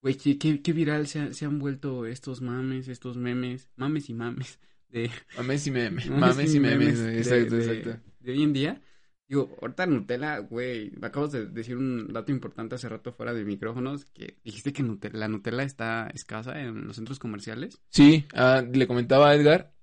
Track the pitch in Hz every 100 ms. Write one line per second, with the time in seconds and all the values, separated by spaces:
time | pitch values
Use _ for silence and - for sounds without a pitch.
0 | 135 135 143 143 156 147 175 165 151 151
1 | 147 156 143 - 151 147 139 139 143 127
2 | 113 123 - 127 127 123 131 131 127 123
3 | 127 123 123 123 123 127 _ - 135 151
4 | 139 113 120 127 127 - _ _ _ 120
5 | 117 117 - - 123 143 143 127 117 156
6 | 117 135 127 127 151 151 135 117 120 117
7 | 113 113 120 123 113 117 117 110 117 113
8 | - _ 123 135 151 139 147 277 _ _
9 | _ _ _ 139 127 - 120 - 185 139
10 | 101 123 151 143 101 117 127 120 107 -
11 | 107 139 147 139 104 113 113 123 131 123
12 | 104 113 107 135 - - 113 127 120 110
13 | - - 117 120 104 101 110 120 127 143
14 | - - - - 113 104 143 143 127 101
15 | 104 104 107 107 117 120 139 139 113 113
16 | 110 - - 110 120 156 127 110 - 113
17 | 113 135 117 107 107 113 185 - _ -
18 | 143 160 147 - 127 131 123 131 127 123
19 | 120 131 147 147 147 175 - -